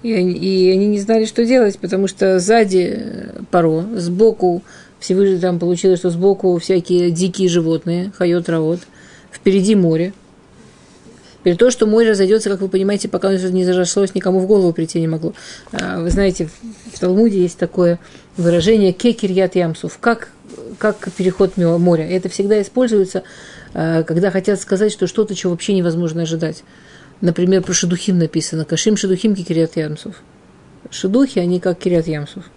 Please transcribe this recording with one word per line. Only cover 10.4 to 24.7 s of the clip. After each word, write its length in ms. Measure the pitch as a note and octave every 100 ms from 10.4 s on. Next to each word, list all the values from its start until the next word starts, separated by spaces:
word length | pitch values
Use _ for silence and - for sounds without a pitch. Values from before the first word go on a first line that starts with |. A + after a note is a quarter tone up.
| _ - - - - - - - - -
Теперь 160 | F3+ F3
то, 140 | B3
что 160 | A#3+ G#3+
море 240 | A3 A3+
разойдётся, 400 | G3+ F#3+ A3 G#3
как 100 | F#3+
вы 80 | F#3+
понимаете, 400 | F#3+ G3 G3+ -
пока 200 | F3+ F#3+
оно 100 | F#3+ F#3
не 180 | F#3 F3+
разошлось, 480 | F3+ F3 - F#3+
никому 260 | F#3+ F#3+ F#3+
в 60 | F#3
голову 280 | G#3 F3+
прийти 260 | E3 E3 F3
не 80 | D#3+
могло. 240 | D#3+ D#3+ - - - -
А, 300 | - F3+ F3+
вы 80 | E3+
знаете, 380 | F3 G3 F3+ D#3+
в, 460 | - A#3 G#3+ A3+
в 60 | -
Талмуде 400 | F3+ F#3 A3+ G3
есть 160 | F3+ -
такое 420 | F3 - F3 E3+ - - - -
выражение 560 | E3+ E3+ E3+ A3 F#3+
"ке 200 | F3+ B3
кирьят 420 | A#3 G3 F#3 F#3 F#3
ямсуф", 400 | E3 D#3+ E3 -
как, 300 | A#3 A#3 - - - - - -
как 340 | G#3+ G#3 - -
переход 400 | F#3 F3+ F#3 -
мё-, 220 | E3+ E3+
моря. 280 | F3 E3 D#3+
Это 220 | F#3 F3+
всегда 320 | - G3+ G#3+
используется, 640 | G3+ B3+ B3 G#3+ F#3+ F#3 - - - - -
а, 300 | - D#3+ E3
когда 280 | D#3+ E3 F#3+
хотят 300 | F#3+ F#3 F#3+
сказать, 320 | -